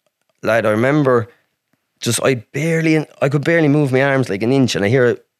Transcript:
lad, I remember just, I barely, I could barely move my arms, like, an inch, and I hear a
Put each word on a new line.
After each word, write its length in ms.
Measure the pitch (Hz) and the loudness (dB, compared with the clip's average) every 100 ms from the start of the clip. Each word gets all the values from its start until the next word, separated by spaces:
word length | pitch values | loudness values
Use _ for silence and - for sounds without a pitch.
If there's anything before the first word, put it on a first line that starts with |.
| _ _ _ _ | _ _ _ _
lad, 240 | 104 113 110 | -2 0 0
I 40 | |
remember 580 | 107 127 151 135 123 110 _ _ _ _ _ _ _ | 0 0 2 2 0 -2 _ _ _ _ _ _ _
just, 220 | 120 113 | -4 -2
I 120 | 131 | -2
barely, 720 | 127 - 139 165 165 160 156 147 - | -2 -6 -8 -4 -2 0 0 -2 -4
I 80 | 139 | -2
could 120 | 147 | -2
barely 260 | 143 170 151 | 0 0 2
move 220 | 151 139 | 2 0
my 120 | 127 | 0
arms, 260 | 139 135 120 | 0 0 -2
like, 140 | 95 | -2
an 100 | 110 | 0
inch, 240 | 139 123 87 | 0 0 0
and 80 | |
I 40 | 101 | 0
hear 240 | 135 120 | 2 2
a 40 | 104 _ _ | 0 _ _